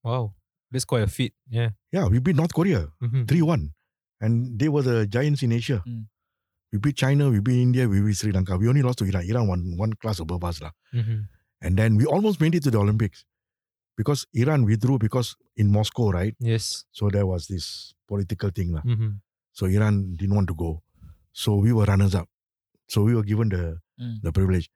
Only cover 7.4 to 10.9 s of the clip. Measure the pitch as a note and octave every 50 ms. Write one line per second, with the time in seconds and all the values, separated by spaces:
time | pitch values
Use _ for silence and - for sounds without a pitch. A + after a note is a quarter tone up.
7.4 | G2+ C3 B2 B2 B2 B2 B2 B2+ B2+ A2+ G2 G2 G2+ G#2 G#2 F2+ - G#2+ F#2+ F#2+
8.4 | F#2+ F#2 F#2 F2+ G#2+ A#2 C3+ D3 C3 B2 B2 - G#2+ F#2+ G2 F#2 E2+ F#2 A2+ B2
9.4 | A2+ G2 F2+ F2+ F2 F#2 F2 F2 G#2+ A2 G#2+ _ - A2 G#2 F2+ F2 D#2+ F2 F2
10.4 | E2+ F2 E2+ D2+ D#2 D#2+ - _ _ _